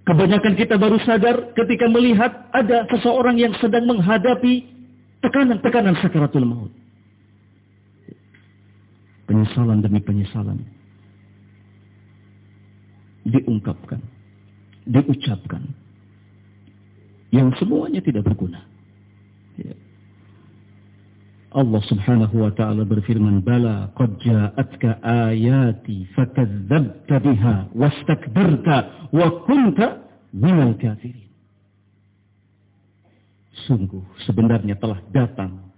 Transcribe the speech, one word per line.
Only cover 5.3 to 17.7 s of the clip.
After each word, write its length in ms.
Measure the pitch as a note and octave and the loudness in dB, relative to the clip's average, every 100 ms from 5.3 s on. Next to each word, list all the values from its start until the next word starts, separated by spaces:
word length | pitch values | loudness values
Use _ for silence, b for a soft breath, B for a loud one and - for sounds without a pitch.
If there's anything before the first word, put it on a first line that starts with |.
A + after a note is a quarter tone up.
| C#4 C4 G#3+ A#3 A#3 G3+ F3 | 0 0 0 0 2 2 0
sakaratul 400 | F#3+ D#3+ C#3+ C#3+ | 0 0 0 0
maut. 300 | A#2+ A#2+ G#2+ - - _ _ _ _ _ _ - _ _ _ _ - - _ - _ _ _ _ _ _ _ _ - | 0 -4 -10 -16 -20 _ _ _ _ _ _ -20 _ _ _ _ -20 -20 _ -20 _ _ _ _ _ _ _ _ 0
Penyesalan 500 | G#2+ G#2+ - A#2 G#2+ | 2 2 0 2 2
demi 240 | G#2 G2+ | 2 -2
penyesalan 560 | G2+ G2+ G2 G#2 G2+ G2 - - _ - - - - - - - - - - - - - - - - - - - - - - - | -2 -4 -4 -6 -6 -8 -12 -20 _ -20 -20 -20 -20 -20 -20 -20 -20 -20 -20 -20 -20 -20 -20 -20 -20 -20 -20 -20 -20 -20 -20 -10
diungkapkan, 800 | - B2+ A#2+ G#2+ - - - - - - - _ _ - _ - | 0 0 0 -4 -4 -10 -10 -14 -14 -20 -20 _ _ -20 _ -18
diucapkan, 800 | - B2 C#3+ C3 - G2 - E2+ C3+ - - - _ _ _ _ _ _ - _ _ _ - - _ | 0 0 2 -2 -4 -6 -8 -12 -12 -16 -20 -20 _ _ _ _ _ _ -20 _ _ _ -20 -20 _
yang 240 | B2 C3 B2+ | 4 4 2
semuanya 480 | F#3+ | -2